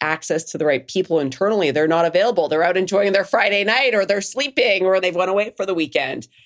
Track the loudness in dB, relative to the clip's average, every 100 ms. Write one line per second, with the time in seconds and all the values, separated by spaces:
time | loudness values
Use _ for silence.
0 | -4 -4 -4 -4 -4 -4 0 0 -2 -4
1 | 0 0 -2 -2 -2 0 0 2 2 2
2 | 2 2 2 0 0 2 2 0 0 0
3 | 2 0 2 0 2 0 0 2 2 0
4 | 0 0 -2 -6 -4 0 2 2 2 2
5 | 0 -2 0 0 -2 -4 -4 -2 -2 -2
6 | -2 -6 -10 _